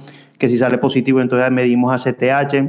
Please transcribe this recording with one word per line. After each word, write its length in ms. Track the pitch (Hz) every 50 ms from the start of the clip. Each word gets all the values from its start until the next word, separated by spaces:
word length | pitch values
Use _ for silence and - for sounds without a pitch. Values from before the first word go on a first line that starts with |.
| - - - - - _ _ -
que 100 | - 120
si 80 | 123
sale 220 | 117 131 123 120 120
positivo 420 | 139 135 - 135 117 135 131 131
entonces 300 | 127 123 127 123 127 131
medimos 420 | 127 127 127 123 120 123 123 123 131
A 60 | 123
C 140 | - 131 123
T 180 | - 123 127
H. 320 | 135 143 143 143 143 135 139